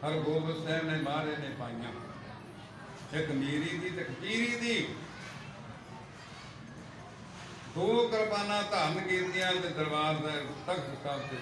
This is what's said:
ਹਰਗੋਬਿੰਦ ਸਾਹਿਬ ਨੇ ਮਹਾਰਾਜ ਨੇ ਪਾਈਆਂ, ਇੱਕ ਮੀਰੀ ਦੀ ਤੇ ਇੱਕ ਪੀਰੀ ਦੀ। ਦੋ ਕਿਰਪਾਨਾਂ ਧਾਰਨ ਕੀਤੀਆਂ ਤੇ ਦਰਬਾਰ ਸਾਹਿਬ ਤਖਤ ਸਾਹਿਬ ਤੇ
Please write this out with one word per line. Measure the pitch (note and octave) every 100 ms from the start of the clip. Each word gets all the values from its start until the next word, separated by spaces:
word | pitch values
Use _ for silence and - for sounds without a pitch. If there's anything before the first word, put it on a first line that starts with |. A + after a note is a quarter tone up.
ਹਰਗੋਬਿੰਦ | D3 D#3+ D3 D#3 D#3+ D#3
ਸਾਹਿਬ | D#3+ E3 D#3+
ਨੇ | D#3
ਮਹਾਰਾਜ | C#3 D3+ D3+ D3
ਨੇ | C#3 B2+
ਪਾਈਆਂ, | A#2+ A2+ A#2 A2 G#2+ - - - - - - - - - -
ਇੱਕ | D3+ D#3
ਮੀਰੀ | C#3 C#3 D3+ E3+ F3
ਦੀ | F3+
ਤੇ | F3
ਇੱਕ | D3 C3+
ਪੀਰੀ | F#3+ A3+ A#3+ A#3+
ਦੀ। | A#3 A3 - - - - - - - - - - - - - - - - - - - - - - - - - - - - - D#3
ਦੋ | F#3 A#3 A#3
ਕਿਰਪਾਨਾਂ | A3 G#3+ G3+ G3+ G#3 G3+
ਧਾਰਨ | G3 D#3 F3+ F#3
ਕੀਤੀਆਂ | F#3 F3+ F#3 F#3
ਤੇ | F3+ E3+
ਦਰਬਾਰ | D#3 D3 D3+ D#3 D#3
ਸਾਹਿਬ | D3+ D3 C3 - -
ਤਖਤ | F#3 C#3 C3+
ਸਾਹਿਬ | C#3+ C#3 C#3
ਤੇ | B2+